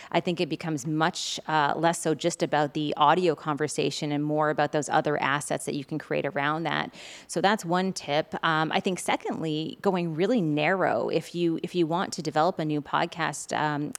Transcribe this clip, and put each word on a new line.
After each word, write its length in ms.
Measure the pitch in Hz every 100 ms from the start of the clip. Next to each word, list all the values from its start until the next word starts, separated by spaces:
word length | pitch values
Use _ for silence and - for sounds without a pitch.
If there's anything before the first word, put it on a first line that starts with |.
| -
I 80 | 170
think 200 | 175 170
it 80 | 165
becomes 380 | 156 160 156 131
much, 540 | 156 165 - - - -
uh, 260 | 156 143 -
less 240 | 165 170
so 140 | 165
just 280 | 156 175 -
about 320 | 170 147 147
the 200 | 156 151 -
audio 380 | 147 170 180
conversation 800 | 143 160 143 151 - 147 143 156
and 100 | 147
more 280 | 147 151 151
about 220 | 151 147
those 160 | 156 139
other 320 | 147 156 147
assets 440 | 135 143 - 147
that 100 | -
you 100 | 147
can 140 | 135 151
create 280 | - 147 147
around 360 | 143 143 156
that. 300 | 165 143 151 - - - -
So 140 | -
that's 240 | 185 214
one 280 | 170 175 190
tip. 420 | 175 - 147 160 -
Um, 260 | 165 156 160
I 80 | -
think 200 | 196 180
secondly, 800 | - 302 440 - 165 151 160 -
going 320 | 202 185 175
really 260 | 151 202 254
narrow. 680 | 160 147 151 190 156 113 113
If 260 | 165 160
you, 240 | 170 170 160
if 120 | 175
you 120 | 180 160
want 260 | 170 196
to 100 | -
develop 360 | 160 151 165 185
a 60 |
new 160 | 156 151
podcast, 760 | 139 151 170 170 156 147 - -
um, 340 | 151 147 147